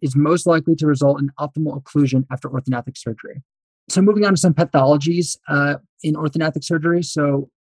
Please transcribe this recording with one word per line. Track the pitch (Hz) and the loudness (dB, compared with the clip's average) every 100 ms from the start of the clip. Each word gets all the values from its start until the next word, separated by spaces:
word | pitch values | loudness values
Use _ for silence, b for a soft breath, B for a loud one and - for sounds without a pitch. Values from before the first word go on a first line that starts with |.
is | 143 135 | -2 2
most | 151 175 175 | 2 2 2
likely | 160 170 | 2 2
to | 160 151 | 0 2
result | 139 143 139 | 2 2 2
in | 139 - | -2 -6
optimal | 147 156 156 139 | -8 -4 -6 -6
occlusion | - 147 135 131 131 | -4 0 2 0 -2
after | 135 135 | -8 -8
orthognathic | 131 131 123 127 131 | -8 -4 -6 -6 -12
surgery. | 120 113 - 143 - _ _ _ - | -10 -10 -14 -18 -20 _ _ _ -6
So | 185 | 2
moving | 196 208 | 2 4
on | 202 | 2
to | 180 | 2
some | - | 2
pathologies, | 151 170 151 135 147 151 175 165 - - | 2 2 4 4 2 2 -2 -2 -6 -4
uh, | 147 143 143 _ _ | -2 0 -4 _ _
in | 160 | -6
orthognathic | 151 156 160 156 151 | -4 -4 -2 -4 -4
surgery. | - 165 160 175 | -4 -2 0 0
So | 170 156 143 139 - _ | -2 -2 0 0 -4 _